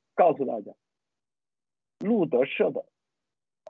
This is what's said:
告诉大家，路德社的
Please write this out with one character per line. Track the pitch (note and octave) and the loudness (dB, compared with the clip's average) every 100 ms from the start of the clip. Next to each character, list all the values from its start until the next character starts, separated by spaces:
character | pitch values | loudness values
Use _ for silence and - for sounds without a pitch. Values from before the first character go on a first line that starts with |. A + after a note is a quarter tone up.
| _ | _
告 | - F3+ D3 | 2 4 2
诉 | B2+ | -2
大 | A#2 | -6
家， | G2+ - _ _ _ _ _ _ _ _ _ _ _ - | -10 -18 _ _ _ _ _ _ _ _ _ _ _ -8
路 | F#3+ A3+ E3 | -2 0 0
德 | B2 C3 | 0 0
社 | - F#3 | 0 -2
的 | - - _ _ _ _ _ _ _ - | -2 -10 _ _ _ _ _ _ _ -14